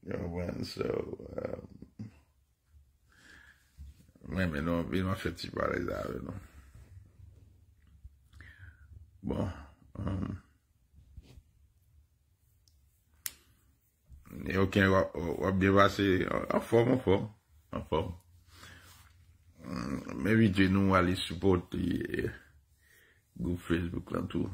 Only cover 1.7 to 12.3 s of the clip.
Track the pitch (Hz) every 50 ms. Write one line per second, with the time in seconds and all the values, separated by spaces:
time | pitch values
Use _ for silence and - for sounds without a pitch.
1.7 | - - - - _ _ 107 107 - - _ _ _ _ _ _ _ _ _ _
2.7 | _ - - _ _ _ _ _ _ _ _ - - - - - - _ _ _
3.7 | _ _ - - - _ - _ _ - - - - 92 95 87 76 71 73 85
4.7 | 85 85 85 64 - 92 92 92 95 - - 87 85 - - - - - - -
5.7 | - - - - - - - - - - 65 - - - - - _ - - -
6.7 | _ - - - - - - - _ _ - - - - - - _ _ _ _
7.7 | _ _ _ _ _ - _ - _ _ _ _ _ - - - - _ - -
8.7 | - _ - - - - - - _ - - - - - 101 101 - - - -
9.7 | - _ _ - _ - - - - 92 - - 98 90 - _ _ _ _ _
10.7 | _ _ _ _ _ - - _ - - - - - - _ _ _ _ _ _
11.7 | _ _ _ _ _ _ _ _ _ _ _ _